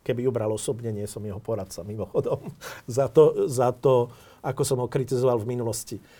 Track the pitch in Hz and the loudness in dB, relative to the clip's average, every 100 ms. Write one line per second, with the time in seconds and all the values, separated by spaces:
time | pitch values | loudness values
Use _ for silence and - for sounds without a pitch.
0 | - 120 127 117 107 107 - 117 117 104 | -4 -2 0 0 -2 -2 -4 -4 -6 -6
1 | 104 110 104 98 - 110 98 - 98 110 | -8 -8 -10 -8 -6 -6 -6 -10 -10 -8
2 | 95 - 139 143 - - - - - 120 | -2 -2 -2 -4 -6 -14 -16 -14 -4 -2
3 | 131 160 151 202 196 127 123 127 139 127 | 4 6 6 6 0 2 2 2 4 4
4 | 120 - - - 135 135 135 127 120 139 | 2 -6 -20 -8 -6 -2 0 0 0 -2
5 | 117 127 127 120 107 123 117 110 - 104 | 0 2 4 2 0 -2 -2 -4 -8 -12
6 | - | -14